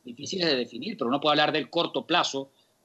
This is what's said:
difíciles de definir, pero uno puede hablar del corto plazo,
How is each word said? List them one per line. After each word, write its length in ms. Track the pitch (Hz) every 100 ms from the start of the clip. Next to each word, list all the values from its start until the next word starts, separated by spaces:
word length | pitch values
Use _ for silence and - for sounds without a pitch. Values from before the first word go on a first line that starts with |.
difíciles 420 | 127 120 135 190 170
de 120 | 131
definir, 400 | 120 117 175 -
pero 100 | 120
uno 140 | 139
puede 100 | 147
hablar 220 | 147 151
del 160 | 156 -
corto 360 | 170 160 139 -
plazo, 460 | 170 151 139 135 _ _ _